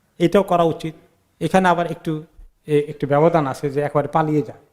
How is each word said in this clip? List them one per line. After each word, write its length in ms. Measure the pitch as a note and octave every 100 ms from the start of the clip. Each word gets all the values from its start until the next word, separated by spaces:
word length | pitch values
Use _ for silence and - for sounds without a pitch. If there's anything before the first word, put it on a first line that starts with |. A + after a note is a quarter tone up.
| _ -
এটাও 240 | E3+ G3+
করা 200 | G3 F3
উচিত। 300 | E3 D#3+ D#3+ D#3 _ _ _ -
এখানে 300 | D#3+ F#3+ F#3
আবার 220 | E3+ E3+
একটু, 320 | D#3+ - D#3 D#3+ _ - _ -
এ-, 160 | D3 D3
একটু 200 | D3 C3+
ব্যবধান 400 | C#3+ E3 E3 C#3
আছে 220 | C3 C#3+
যে 120 | C3+
একবারে 260 | C#3+ D3+ C3+
পালিয়ে 340 | D#3+ D#3 D3+
যায়, 180 | C#3+ - _